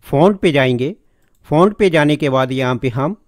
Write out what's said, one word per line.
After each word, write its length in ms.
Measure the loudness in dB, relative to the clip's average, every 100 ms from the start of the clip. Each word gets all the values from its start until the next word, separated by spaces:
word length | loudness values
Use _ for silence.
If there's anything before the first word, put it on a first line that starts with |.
| -4
फ़ॉन्ट 340 | 2 2 2
पे 120 | 0
जाएंगे। 440 | 0 0 0 -4 -8 _ _ _ _ _
फ़ॉन्ट 280 | 2 2 2
पे 120 | 0
जाने 260 | 2 2 0
के 140 | 0
बाद 220 | -2 -2
यहाँ 240 | -2 -4 -2
पे 120 | -4
हम 260 | -4 -6 -6